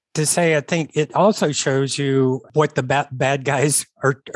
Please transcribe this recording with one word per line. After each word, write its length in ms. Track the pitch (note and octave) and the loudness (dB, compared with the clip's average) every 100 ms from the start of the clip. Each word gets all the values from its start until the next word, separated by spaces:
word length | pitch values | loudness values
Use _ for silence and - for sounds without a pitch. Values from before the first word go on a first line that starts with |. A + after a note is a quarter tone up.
| _ | _
to 120 | D#3 | -4
say, 320 | D3 - E3+ D3+ | -2 0 2 0
I 20 | |
think 320 | C#3+ E3+ D3 | 0 -4 -2
it 220 | D3+ D3+ | -4 -2
also 380 | D#3 F#3+ G#3+ D#3 | 2 2 2 -2
shows 440 | C#3+ D3 C3+ C3+ - | -2 -2 0 -2 -2
you 440 | C#3 C3+ C3 C3 - | 0 2 2 0 -2
what 240 | D3+ D3+ | 0 0
the 80 | - | -2
ba-, 240 | B2+ C#3+ D3 | 0 -2 -2
bad 320 | B2+ C3+ C#3 | -2 -2 0
guys 400 | C3+ C#3 D3 C#3 - _ | -2 0 0 0 -4 _
are, 180 | C3+ C#3 - | -2 -2 -4